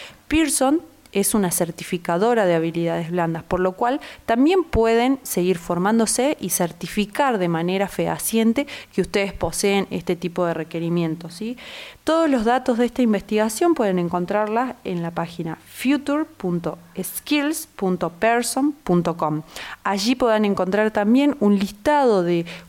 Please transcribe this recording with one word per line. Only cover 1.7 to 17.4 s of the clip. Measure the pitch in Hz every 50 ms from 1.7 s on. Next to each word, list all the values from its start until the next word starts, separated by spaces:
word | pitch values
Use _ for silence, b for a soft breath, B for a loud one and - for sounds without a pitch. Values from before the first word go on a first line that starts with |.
| - - 170 - 180 170 - 180 170 175 214 240 240 226 196
de | 175 170
habilidades | 165 165 165 165 170 170 165 165 170 170 160
blandas, | 175 180 165 165 160 160
por | - - 185 180
lo | 185 185
cual | 185 - 247 240 277 294 B B B B B
también | - 226 240 277 330 381 381 311
pueden | - - 226 226 226 226 233 240 262 277 269
seguir | - - - 185 175 185 185 180
formándose | - - 175 175 185 208 226 226 220 - - - 254 294 302 -
y | - 170
certificar | - - 180 165 - - 180 - - 208 202 208 - - 285 262 233
de | 190 180 170
manera | 165 165 170 180 190 196 202
fehaciente | 190 - - 170 165 160 160 - - 226 226 220 233 226 277 285 B B B B B -
que | 190
ustedes | 175 170 - 202 196 185 -
poseen | - 170 160 - - 208 202 196 196 - -
este | - 175 170 - 175
tipo | 175 - 170 175 185 175
de | 170 160
requerimientos, | 160 156 160 - 165 170 165 175 175 170 160 165 170 170 170 -
¿sí? | - 214 233 247 B B B B B B B B B -
Todos | 311 320 330 330 294
los | 262 240 208
datos | 233 247 262 247 269 233 226
de | 247
esta | 240 - -
investigación | 247 220 208 208 - - 214 214 214 220 220 - 349 349 320
pueden | - 220 196 185 180
encontrarla | 175 170 180 175 180 175 196 208 214 208 220 233 262 247 - - -
en | 185 180 170
la | 170 170
página | 170 170 170 170 - - 160 165 156 - -
future | - - - - 254 294 277 285 285 285 302 311
punto | 311 - - 196 180 175 170 170 156 170 170 - - - 180
skills | 180 - - - - - 294 294